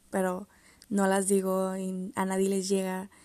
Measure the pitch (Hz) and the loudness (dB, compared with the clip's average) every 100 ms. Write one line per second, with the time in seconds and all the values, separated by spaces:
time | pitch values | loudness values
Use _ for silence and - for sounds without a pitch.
0 | _ 196 185 180 202 _ - - - 202 | _ 0 0 -2 -8 _ -20 -20 -4 0
1 | 196 196 190 196 190 185 190 190 190 185 | 4 2 4 2 2 0 0 -4 -6 -6
2 | 185 - 190 190 196 196 185 196 190 185 | -8 -4 -2 0 2 0 0 0 0 -4
3 | 196 - | -8 -16